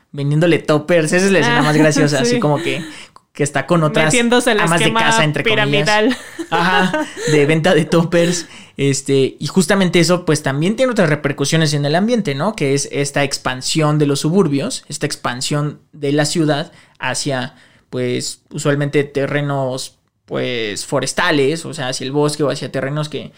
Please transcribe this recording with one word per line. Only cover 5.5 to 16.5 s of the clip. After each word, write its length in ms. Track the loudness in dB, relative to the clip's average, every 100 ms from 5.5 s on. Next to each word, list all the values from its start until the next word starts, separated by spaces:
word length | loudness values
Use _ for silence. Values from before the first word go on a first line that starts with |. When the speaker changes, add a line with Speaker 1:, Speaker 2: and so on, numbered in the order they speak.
| 0 2
Speaker 2:
piramidal. 500 | 2 2 2 2 0 -6 -12 -4
Speaker 1:
Ajá, 560 | 0 2 2 2 0 -4 -6 0
de 140 | 2 4
venta 260 | 2 2
de 120 | 2 2
toppers. 600 | 2 2 2 2 0 -6 -18 -14 -4
Este, 580 | -2 -2 0 0 0 -2
y 80 | -2
justamente 520 | 0 2 2 2 4
eso, 260 | 4 2 0
pues, 160 | 0
también 320 | 0 -2 -2 0
tiene 160 | 0
otras 180 | 2 2
repercusiones 640 | 0 -2 -2 0 0 0
en 120 | 0 0
el 100 | 0
ambiente, 380 | 2 0 -2 -2
¿no? 200 | -2 -2
Que 200 | 0 0
es 120 | -2
esta 320 | -4 -2 -2
expansión 720 | -2 -2 -6 -6 -4 0 2 2
de 80 | 2
los 120 | 0
suburbios, 640 | 0 2 2 0 -4 -8 -12
esta 180 | -8 -6
expansión 720 | -6 -6 -6 -4 -2 -4 -6 _
de 200 | -8 -2
la 140 | 0 0
ciudad 460 | 0 0